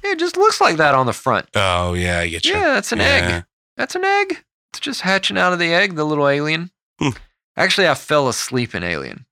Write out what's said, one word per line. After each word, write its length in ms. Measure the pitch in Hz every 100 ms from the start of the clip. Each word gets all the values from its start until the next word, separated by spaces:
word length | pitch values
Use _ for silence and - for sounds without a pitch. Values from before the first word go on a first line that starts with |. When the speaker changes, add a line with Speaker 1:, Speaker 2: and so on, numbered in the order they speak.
Speaker 1:
It 160 | 392 349
just 180 | 349 359
looks 240 | 427 -
like 160 | 349 165
that 160 | 156 135
on 100 | 127
the 60 |
front. 340 | 107 - 107 - -
Speaker 2:
Oh, 380 | 98 87 90
yeah, 260 | 90 90 87
I 80 | 85
get 160 | 82 -
you. 80 |
Speaker 1:
Yeah, 220 | 403 359 262
that's 160 | -
an 60 | 226
Speaker 2:
Yeah. 60 | 226
Speaker 1:
egg. 400 | 277 - 170 - _ _ -
That's 200 | 262 370
an 100 | 381
egg. 380 | 403 392 349 _ _ _
It's 80 | -
just 220 | - 262
hatching 360 | 180 190 190 196
out 140 | 185
of 60 | 180
the 140 | 170
egg, 220 | 170 202 165
the 100 | 151
little 240 | 151 143
alien. 400 | 143 151 160 175 _ _ _
Speaker 2:
Hmm. 100 | 151 117 - _ _ -
Speaker 1:
Actually, 300 | 185 190 180
I 60 | 139
fell 340 | - 151 135
asleep 460 | 110 - 127 120 92
in 80 |
Alien. 420 | 87 82 65 50 -